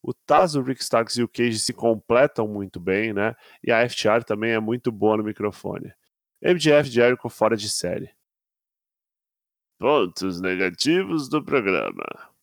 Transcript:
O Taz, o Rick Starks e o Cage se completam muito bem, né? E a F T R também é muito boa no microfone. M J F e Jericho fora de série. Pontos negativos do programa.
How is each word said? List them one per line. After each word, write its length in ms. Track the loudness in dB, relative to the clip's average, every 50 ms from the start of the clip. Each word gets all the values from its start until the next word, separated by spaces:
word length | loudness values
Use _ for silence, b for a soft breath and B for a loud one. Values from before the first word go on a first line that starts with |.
| -8
O 60 | -10 -10
Taz, 400 | _ _ 2 4 4 4 2 0
o 80 | -2
Rick 220 | -2 -2 -6 -6 -4
Starks 340 | 0 0 0 0 0 -2
e 60 | -4 -4
o 40 |
Cage 320 | -4 _ -2 0 0 0 -2
se 140 | -4 -6 -6
completam 720 | -2 0 0 0 0 _ 2 4 4 4 4 _ -4 -6
muito 320 | -4 -4 -8 -8 -8 -10 -8
bem, 320 | -2 -2 0 0 0 -2
né? 240 | -2 -2 -2 -2 -4 b b b b b -2
E 80 | 0
a 80 | 2 2
F 160 | 2 0 -2
T 120 | -2 0
R 160 | 2 2 2 0
também 280 | -2 -4 -2 -2 -2
é 80 | -2 -2
muito 320 | -2 -2 -6 -2 _ -6
boa 260 | -4 0 2 2 2
no 60 | 2 -2
microfone. 680 | -6 -6 -4 -6 -6 -6 -6 -10 -10 -10 -10 -12 -16 -18 _ _ _ _ _ _ _ _ _
M 200 | 0 0 0 2
J 160 | 4 4 4
F 140 | 4 4 2
e 20 | 2
Jericho 340 | 4 4 4 4 0 -4
fora 300 | -12 -2 0 2 2 2
de 100 | 0 -4
série. 440 | -6 -6 -4 -4 -4 -6 -6 -8 -12 _ _ _ _ _ _ _ _ _ _ _ _ _ _ _ _ _ _ _ _ _ _ _ _ _ _ _ _ _ _ _ _ _ _
Pontos 600 | 2 2 4 4 2 0 -2 -6 -6 -4 -4 -2
negativos 880 | -2 -2 0 0 0 -2 -2 -2 0 2 2 2 0 0 -4 -4 -4
do 160 | -2 -4 -4 -2
programa. 600 | 0 0 0 2 2 0 0 -2 -4 -6 -10 -12 -12 -14 -16 -20 -20 _ _